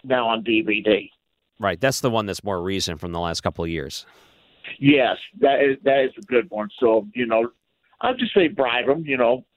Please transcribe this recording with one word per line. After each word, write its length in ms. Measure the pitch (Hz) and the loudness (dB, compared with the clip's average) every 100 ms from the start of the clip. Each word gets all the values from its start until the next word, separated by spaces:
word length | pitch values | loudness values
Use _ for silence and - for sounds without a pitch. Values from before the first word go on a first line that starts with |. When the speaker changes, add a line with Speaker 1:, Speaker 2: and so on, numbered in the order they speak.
Speaker 1:
now 240 | 131 127 117 | -4 -2 0
on 140 | 113 | -2
D 180 | 110 110 | 0 0
V 220 | 110 104 | 0 -2
D. 280 | 104 101 98 _ _ _ _ _ | 2 0 0 _ _ _ _ _
Speaker 2:
Right, 220 | 101 87 | -4 0
that's 200 | 131 131 | -2 0
the 100 | 131 | -2
one 160 | 113 104 | -2 -2
that's 180 | 90 | -6
more 180 | 101 92 | -6 -4
recent 380 | 90 98 90 85 | -2 -4 -4 -6
from 120 | 90 | -6
the 80 | 85 | -4
last 200 | 85 80 | -4 -4
couple 240 | - 82 | -6 -4
of 60 | 85 | -6
years. 340 | 82 69 - - _ _ _ _ _ - - | -6 -8 -12 -16 _ _ _ _ _ -18 0
Speaker 1:
Yes, 380 | 139 147 117 92 - - | 4 4 4 0 -8 0
that 220 | 139 139 | 2 4
is, 160 | 139 135 | 2 0
that 200 | 135 139 | 2 2
is 60 | 131 - | 0 -4
a 40 | |
good 280 | 104 123 110 | -2 0 0
one. 180 | 107 107 - | -6 -8 0
So, 300 | 120 110 104 | 4 4 2
you 100 | 123 | -6
know, 260 | 120 113 117 - _ _ _ _ | 0 0 0 -6 _ _ _ _
I'll 140 | 240 247 | -4 -2
just 180 | 247 | 0
say 140 | 202 165 | 2 2
bribe 380 | - 127 120 120 | 2 0 0 0
'em, 200 | 147 156 | -2 -2
you 100 | 131 | 0
know, 300 | 117 127 - | 2 2 -4